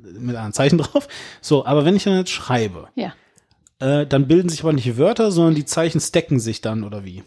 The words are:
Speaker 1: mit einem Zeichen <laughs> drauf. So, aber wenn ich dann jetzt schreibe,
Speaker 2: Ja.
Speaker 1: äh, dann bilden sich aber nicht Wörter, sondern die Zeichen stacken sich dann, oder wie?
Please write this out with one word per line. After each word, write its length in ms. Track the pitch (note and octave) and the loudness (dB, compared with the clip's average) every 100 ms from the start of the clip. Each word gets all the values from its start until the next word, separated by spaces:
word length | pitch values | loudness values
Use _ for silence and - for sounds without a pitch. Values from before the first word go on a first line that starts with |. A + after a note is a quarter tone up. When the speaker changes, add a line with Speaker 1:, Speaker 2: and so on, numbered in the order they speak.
| G#2+ F#2+ | -20 -10
Speaker 1:
mit 160 | B2 A#2+ | -8 -6
einem 180 | G#2+ | -6
Zeichen 240 | - C#3 E3 | 0 2 2
<laughs> 0 | |
drauf. 300 | C#3 C#4+ - - - - | 2 -2 -2 -14 -20 -10
So, 240 | - D3 C3 | 0 0 2
aber 180 | D3+ | 2
wenn 120 | D3 G3 | 4 2
ich 100 | G3+ | 2
dann 100 | F#3 | 0
jetzt 140 | F3+ | -2
schreibe, 560 | - - B2 G#2+ F2 - - | -6 -2 -2 -2 -8 -12 -8
Speaker 2:
Ja. 180 | G3+ - _ _ _ _ _ - | -8 -10 _ _ _ _ _ -6
Speaker 1:
äh, 260 | C3 D3 D3 | 0 0 2
dann 220 | C3+ C3+ | 2 4
bilden 200 | E3 F3 | 4 2
sich 120 | D#3 | -2
aber 120 | D#3+ | 0
nicht 220 | D3 B2 A#2 | 0 0 2
Wörter, 340 | E3+ A#3 A3 | 2 2 2
sondern 240 | E3+ E3 D3+ | 4 4 2
die 100 | D3 | 0
Zeichen 340 | - E3 D#3 | -2 0 0
stacken 400 | - E3+ - C3+ | 0 -2 0 -2
sich 220 | A2+ G#2+ | -2 -6
dann, 220 | A2 A2 | -6 -6
oder 200 | G#2 G#2 | -8 -12
wie? 200 | F#2+ F#2 | -14 -16